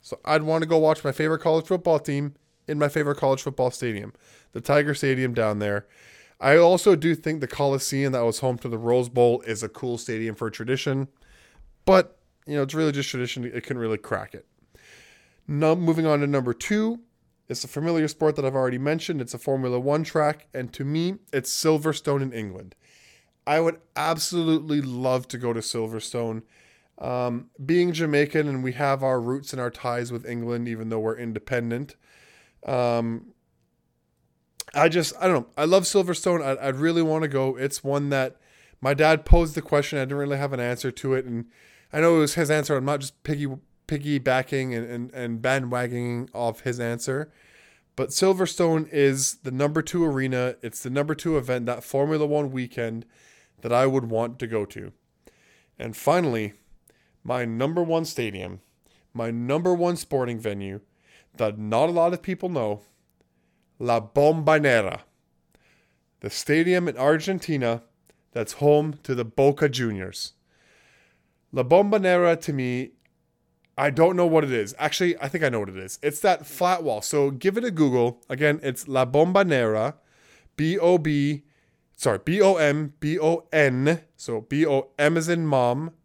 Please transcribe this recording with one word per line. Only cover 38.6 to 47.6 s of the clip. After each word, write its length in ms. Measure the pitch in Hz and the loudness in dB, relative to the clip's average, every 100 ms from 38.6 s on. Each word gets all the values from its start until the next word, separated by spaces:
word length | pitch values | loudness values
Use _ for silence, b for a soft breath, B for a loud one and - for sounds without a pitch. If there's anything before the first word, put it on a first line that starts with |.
| b b | b b
my 120 | 123 | -2
dad 320 | 143 156 160 156 | 4 4 4 8
posed 300 | 175 165 156 | 8 8 -4
the 60 | |
question. 360 | 147 147 143 147 | 0 0 0 -2
I 40 | |
didn't 160 | 131 143 | -4 -4
really 200 | 143 139 | -4 -2
have 160 | 143 | -4
an 60 | 135 | -4
answer 320 | 120 120 135 | -4 -2 -6
to 220 | 117 135 | -6 -2
it. 120 | 131 127 | -2 -2
And 200 | 117 117 b b b b | -8 -8 b b b b
I 80 | 147 | 2
know 160 | 165 165 | 4 4
it 20 | |
was 160 | 147 170 | 2 0
his 160 | 151 | 0
answer. 240 | 151 143 143 | 0 0 -2
I'm 100 | 131 | 0
not 140 | 143 | -4
just 240 | 135 _ | -6 _
piggy-, 340 | - 143 143 135 _ _ - | -6 -4 -4 -8 _ _ -8
piggybacking 880 | 147 147 143 123 127 127 139 131 120 | -6 -2 -2 2 0 0 -4 -2 -4
and, 140 | 117 | -6
and, 220 | 120 123 | -8 -10
and 280 | 131 120 117 | -8 -6 -4
bandwagoning 880 | 123 135 127 123 123 120 120 120 123 | 0 0 -2 -4 -4 -4 -4 -6 -8
off 280 | - 120 113 | -4 -4 -4
his 180 | - 123 | -6 -4
answer. 520 | 117 117 127 135 156 b b b | -4 -6 -4 -6 -6 b b b